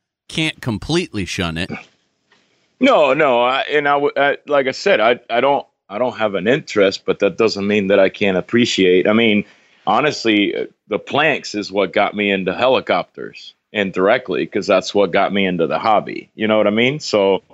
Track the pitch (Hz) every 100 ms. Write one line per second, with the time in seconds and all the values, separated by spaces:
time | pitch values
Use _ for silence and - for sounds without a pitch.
0 | _ _ - - 160 - - 107 - 165
1 | 185 104 90 - 87 80 87 - - _
2 | _ _ _ _ _ _ _ _ 262 220
3 | 143 139 151 120 123 131 - 147 143 143
4 | 143 - 139 - - 143 131 131 196 156
5 | 110 120 - 117 131 139 - _ _ 101
6 | 123 107 110 95 92 147 - 107 98 98
7 | - 92 101 85 113 95 101 104 95 101
8 | 95 - 104 92 - 120 117 - 92 92
9 | 92 107 117 104 - _ _ _ - 107
10 | 147 - 113 104 98 - - _ _ 101
11 | - 135 156 123 - 107 92 98 95 107
12 | 98 90 101 98 92 90 123 123 90 92
13 | 85 - 53 - - - _ 107 98 87
14 | 95 127 - 71 80 107 87 95 - 104
15 | 98 98 92 101 95 90 80 76 110 104
16 | - - - - 107 110 104 107 123 147
17 | - 107 98 95 -